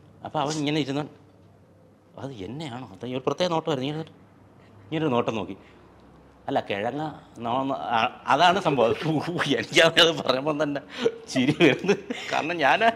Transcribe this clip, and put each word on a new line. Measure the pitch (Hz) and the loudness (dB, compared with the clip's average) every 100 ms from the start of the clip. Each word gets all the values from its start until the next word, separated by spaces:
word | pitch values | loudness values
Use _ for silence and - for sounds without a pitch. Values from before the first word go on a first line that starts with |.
| - - - | -20 -18 -8
അപ്പോൾ | 156 | -4
അവൻ | 143 | -4
ഇങ്ങനെ | 156 143 156 | -2 -2 -2
ഇരുന്ന് | 131 139 139 - - - - - _ - - _ _ - | -2 -4 -6 -12 -20 -20 -20 -20 _ -20 -20 _ _ -14
അത് | 131 | -12
എന്നെയാണോ? | 120 92 135 156 120 120 | -12 -12 -10 -10 -12 -14
അത് | 95 123 | -12 -10
ഒരു | 127 143 | -6 -4
പ്രത്യേക | 139 180 | -2 0
നോട്ടമായിരുന്നു. | 160 160 139 135 | 0 -2 -2 -2
ഇങ്ങനെ, | 151 160 - - - - - - - | -6 -10 -16 -20 -20 -20 -20 -20 -20
ഇങ്ങനൊരു | - 160 156 | -8 -4 0
നോട്ടം | 120 120 113 | 0 0 -4
നോക്കി. | 90 98 - - - - - - - - - | -6 -10 -18 -20 -20 -20 -20 -20 -20 -16 -6
അല്ല, | 135 - | -4 -4
കിഴങ്ങ | 101 113 139 156 - - - | -4 -4 -4 -8 -10 -18 -10
നോ-, | 117 127 135 | -4 -2 -2
ആ, | 127 85 117 117 - - | -4 -2 0 0 -2 0
അതാണ് | 135 175 190 | 4 6 4
സംഭവം. | 170 139 113 | 2 4 2
<laughs> | 107 151 151 165 175 - 117 | 2 0 -2 -2 -2 0 0
എനിക്കത് | 110 143 165 160 170 147 | 2 4 6 6 4 4
പറയുമ്പം | - 127 147 147 | 0 0 0 -2
തന്നെ | 151 143 - - 233 - - | -2 -4 -8 -4 -4 -4 -4
ചിരി | 135 127 151 | 0 2 4
വരുന്നത്. | 165 - 185 202 - - - | 4 4 2 -2 -2 -10 -4
കാരണം | 131 143 175 | -2 -2 0
ഞാൻ | 135 170 226 | 4 4 4